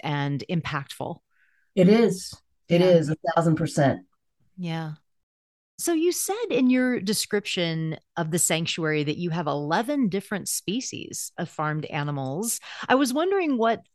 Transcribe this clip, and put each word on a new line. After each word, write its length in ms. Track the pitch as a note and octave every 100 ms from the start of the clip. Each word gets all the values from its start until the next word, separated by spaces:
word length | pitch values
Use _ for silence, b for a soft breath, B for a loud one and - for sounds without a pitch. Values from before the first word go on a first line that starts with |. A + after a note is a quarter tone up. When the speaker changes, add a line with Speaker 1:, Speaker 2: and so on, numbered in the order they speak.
Speaker 1:
and 400 | D3+ D3 C#3+ C#3+ -
impactful. 680 | F3 - D3 C#3 - B2+ E3+ _ _ _ _ _ -
Speaker 2:
It 140 | F3+
is. 440 | A3+ A3 F3+ - - _ _ -
It 120 | E3+
Speaker 1:
Yeah. 60 | F#3
Speaker 2:
is, 220 | F3 D3+
a 60 | D#3 - C3
thousand 220 | E3 D#3
percent. 440 | D#3 D#3+ C#3 G2+ - _ _ _ _ -
Speaker 1:
Yeah. 360 | F3 D#3+ D#3+ D#3 _ _ _ _ _ _ _ -
So 140 | -
you 180 | E4 F4
said 360 | E4+ - G#4 A4
in 220 | - B3+
your 280 | B3+ B3+ B3
description 1000 | F#3+ G#3 - G#3 - F#3+ E3+ D#3+ D#3+ D#3+ _ -
of 160 | D#3+
the 80 | E3
sanctuary 640 | - D#3+ E3 - D#3+ D3+
that 140 | D3 D3+
you 120 | E3+
have 160 | E3 D3+
eleven 640 | C#3+ D3 E3+ A#3 D4 A3+
different 400 | F3 - G3 -
species 840 | - - A3 - - - - - -
of 120 | F3
farmed 360 | - D3+ D3+ D3+
animals. 760 | D3+ D3 C#3+ C3 C#3+ A#3 - B B B
I 60 | C4
was 180 | C#4
wondering 460 | B3+ F4+ G4 E4+ B3+
what 240 | A3+ A3+ -